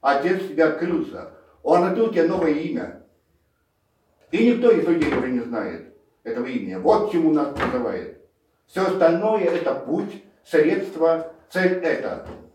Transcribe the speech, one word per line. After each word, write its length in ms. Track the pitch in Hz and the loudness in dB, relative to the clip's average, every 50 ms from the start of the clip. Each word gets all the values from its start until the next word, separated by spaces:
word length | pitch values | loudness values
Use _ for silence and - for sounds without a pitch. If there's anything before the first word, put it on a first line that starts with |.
Отец 460 | - 139 139 139 147 180 185 190 - - | 2 2 2 2 2 0 0 -2 -2 -6
тебе 180 | 147 151 160 | 0 2 2
открылся. 680 | 156 - - 170 185 170 156 - - - - - - - - _ _ _ _ _ | 2 2 0 -2 -2 -2 -2 -2 -4 -8 -14 -14 -16 -18 -20 _ _ _ _ _
Он 200 | 151 165 175 180 | 2 4 4 4
открыл 280 | 190 180 226 226 226 | 2 2 0 0 0
тебе 120 | - 175 160 | 2 2 0
новое 280 | 170 190 185 170 160 | 2 2 0 0 0
имя. 520 | 147 147 165 170 - - - - - - - _ _ _ _ _ _ _ _ _ _ _ _ _ _ _ _ _ _ _ _ _ _ _ _ _ | 0 0 -2 -4 -6 -6 -6 -8 -12 -18 -20 _ _ _ _ _ _ _ _ _ _ _ _ _ _ _ _ _ _ _ _ _ _ _ _ _
И 200 | - 196 226 240 | -2 2 4 4
никто 200 | 240 233 247 233 | 4 4 4 4
из 160 | - 165 143 165 | 4 4 4 2
людей 260 | 170 165 151 143 139 | 2 2 2 0 0
уже 180 | 127 127 127 | -2 -2 -2
не 80 | 127 120 | -2 -4
знает 540 | 117 120 117 110 101 95 87 82 - - - _ _ _ _ _ _ | -4 -4 -6 -6 -6 -6 -8 -10 -14 -18 -20 _ _ _ _ _ _
этого 220 | - - - 120 | -8 -6 -6 -6
имени. 300 | - - - 98 90 92 | -4 -6 -6 -6 -6 -8
Вот 360 | 92 - - 220 214 - - | -2 2 2 4 4 2 0
чему 200 | - 170 156 156 | 0 2 2 4
нас 220 | 151 151 139 139 - | 2 2 0 -2 -4
призывает. 680 | - 120 120 123 127 120 110 - - - - - - - _ _ _ _ _ _ _ _ _ | -4 -4 -2 -2 -2 -4 -4 -4 -6 -8 -10 -16 -18 -20 _ _ _ _ _ _ _ _ _
Все 160 | - 185 190 | -4 -2 0
остальное — 600 | 185 185 190 170 165 170 180 208 220 220 214 180 | 0 2 4 4 4 4 4 0 0 0 2 2
это 280 | 170 170 170 - - - | 0 0 0 -2 -2 -4
путь, 500 | - - - 151 196 202 - - - - - _ _ _ | -4 -4 -6 -4 -4 -4 -6 -10 -14 -20 -20 _ _ _
средство, 880 | - - 156 151 160 196 196 190 - - 156 165 165 165 165 165 - - - _ _ | 0 2 4 4 4 2 0 -2 -6 -4 0 2 2 2 0 -2 -10 -14 -18 _ _
цель – 300 | - 185 185 185 185 180 175 | -4 0 0 0 0 0 -2
это. 440 | 160 135 - 107 - - - - - - - - - _ | -2 -2 -2 -4 -6 -8 -8 -12 -16 -18 -18 -20 -20 _